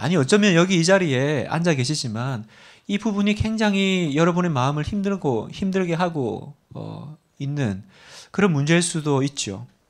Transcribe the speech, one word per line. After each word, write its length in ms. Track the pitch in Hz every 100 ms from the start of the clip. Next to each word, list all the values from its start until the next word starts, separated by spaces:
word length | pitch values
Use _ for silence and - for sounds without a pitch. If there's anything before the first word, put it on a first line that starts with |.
아니, 160 | 131 180
어쩌면 380 | 131 214 208
여기 240 | 165 185 180
이 60 |
자리에 600 | 165 196 170 127 143 147 -
앉아 240 | 151 170
계시지만 720 | 139 123 151 123 107 127 120 107 - - - -
이 120 | 202
부분이 360 | 220 202 202
굉장히 760 | 208 220 220 214 196 196 185 165
여러분의 360 | 143 170 175 175
마음을 340 | 139 131 151
힘들고, 680 | 147 202 196 190 147 113 -
힘들게 400 | - 196 190 180
하고, 640 | 165 180 160 117 98 139 - _
어, 460 | - 110 107 139 156 _ _
있는 440 | 139 147 120 95 - - - - -
그런 220 | - 196
문제일 280 | 143 143 170
수도 440 | 170 165 147 139
있죠. 420 | 139 143 104 98 123 _ _